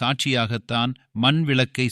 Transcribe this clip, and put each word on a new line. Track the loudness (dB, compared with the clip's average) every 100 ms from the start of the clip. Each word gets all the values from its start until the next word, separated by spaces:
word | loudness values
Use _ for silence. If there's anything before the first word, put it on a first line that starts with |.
சாட்சியாகத்தான் | -4 -2 0 0 0 -4 -4 -2 -2 -6 _
மண் | -2 2 2
விளக்கை | 2 2 0 0 -2